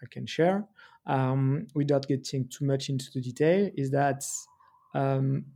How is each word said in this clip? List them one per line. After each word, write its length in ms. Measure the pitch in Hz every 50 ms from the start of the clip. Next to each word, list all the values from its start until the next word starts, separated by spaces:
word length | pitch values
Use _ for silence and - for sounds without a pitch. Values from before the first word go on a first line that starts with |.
I 40 | - -
can 160 | - 131 127
share, 400 | 117 - - 160 175 190 202 214 - _ - - - - _ _ -
um, 600 | 143 135 131 131 131 135 135 135 135 151 - - -
without 320 | 151 143 143 143 139 139 -
getting 400 | 143 131 131 - - 135 127 131
too 180 | - - 143
much 240 | 139 139 135 135 -
into 220 | 139 127 135 - -
the 80 | 135
detail, 480 | 123 127 123 - 147 160 175 196 208 185 -
is 160 | - 139 135
that, 320 | 135 139 143 143 139 135 - - - - - - _ _ _ _ _ _ _ _ -
um, 520 | 143 139 135 135 135 135 135 135 135 - - -